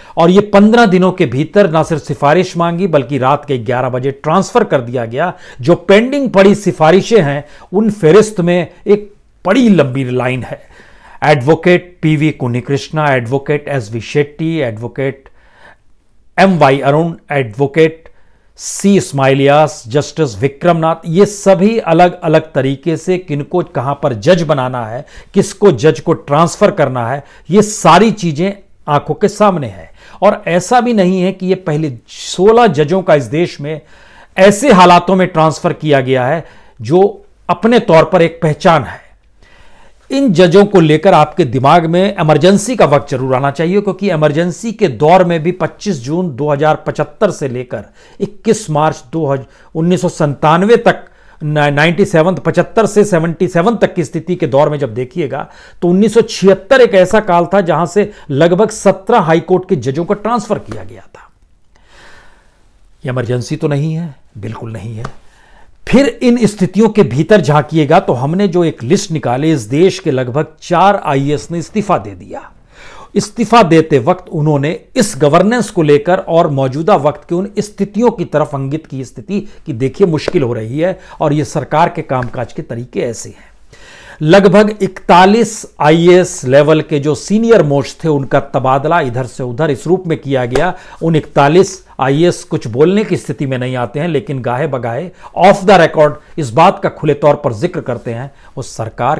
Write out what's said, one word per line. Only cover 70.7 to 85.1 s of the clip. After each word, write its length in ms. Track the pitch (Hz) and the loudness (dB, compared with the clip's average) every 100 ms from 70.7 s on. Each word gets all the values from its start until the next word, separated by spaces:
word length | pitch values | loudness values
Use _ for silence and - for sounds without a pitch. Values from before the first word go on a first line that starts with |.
| 170 190 196 | 2 2 2
आईएएस 460 | - 139 139 147 - | -2 -2 -2 -4 -6
ने 80 | 170 | -10
इस्तीफा 400 | 160 214 202 160 | -6 -6 -2 -2
दे 120 | 101 | -4
दिया। 420 | 92 101 - - _ _ _ - - - | -16 -16 -18 -18 _ _ _ -20 -20 -8
इस्तीफा 480 | - - - 214 240 | -6 -6 -4 0 2
देते 360 | 190 160 156 143 | 4 4 4 0
वक्त 300 | 120 180 - | 0 -4 -4
उन्होंने 520 | 160 151 147 139 180 _ - | -4 0 0 -2 -6 _ -2
इस 180 | 208 131 | -2 0
गवर्नेंस 520 | 147 160 190 247 220 | 2 4 2 0 -2
को 120 | - | -2
लेकर 360 | 151 147 160 185 | 2 2 2 -2
और 320 | - 165 170 | 0 0 2
मौजूदा 460 | 135 135 135 170 196 | 0 -2 -4 0 0
वक्त 320 | 143 143 - | 0 -4 -6
के 60 | |
उन 140 | 175 202 - | -6 -6 -6
स्थितियों 520 | 202 - 202 202 240 | -8 -6 -6 0 0
की 140 | 214 | 0
तरफ 260 | 175 147 - | -4 -2 -2
इंगित 320 | 139 135 156 156 | -4 -6 -8 -10
की 180 | 131 | -14
स्थिति 360 | 127 - 110 196 202 - - | -14 -14 -8 -8 -8 -14 -12
कि 60 | |
देखिए, 340 | 123 131 - 196 | -6 -4 0 0
मुश्किल 360 | 151 - 180 | 0 -2 -2
हो 100 | 123 | -2
रही 260 | 117 110 135 | -4 -6 -4
है 220 | 175 185 - - | -4 -4 -10 -4
और 120 | 156 | -2
ये 120 | 151 | -2
सरकार 440 | 143 160 127 151 170 | -2 -6 -4 0 0
के 140 | 170 | -2
कामकाज 500 | - 131 123 127 120 | -6 -4 -4 -8 -10
के 100 | - | -10
तरीके 380 | 156 117 127 - | -12 -12 -10 -6
ऐसे 280 | 139 113 104 | -6 -8 -14
हैं। 280 | 98 - _ - - - - - - | -20 -20 _ -20 -20 -20 -20 -20 -6
लगभग 560 | 156 190 196 196 214 214 | 4 4 6 4 2 0
इकतालीस 840 | 190 - - | -6 -6 2